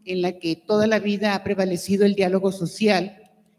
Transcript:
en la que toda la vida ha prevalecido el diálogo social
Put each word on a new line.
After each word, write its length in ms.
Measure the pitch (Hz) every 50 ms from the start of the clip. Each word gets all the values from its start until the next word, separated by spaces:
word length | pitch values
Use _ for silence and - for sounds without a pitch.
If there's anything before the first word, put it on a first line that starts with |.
| _
en 160 | 185 185 180
la 180 | 175 185 180 180
que 160 | - 165 160
toda 320 | 165 _ - 214 208 214
la 120 | 220 220 208
vida 340 | 196 208 202 196 214 208 196
ha 100 | 190 196
prevalecido 600 | 208 202 190 190 190 180 170 - - 202 196 208
el 100 | 202 202
diálogo 360 | 196 190 180 185 190 190 196
social 800 | 185 - 175 160 - - 214 208 202 175 180 202 - - - _ _ _ _ _ _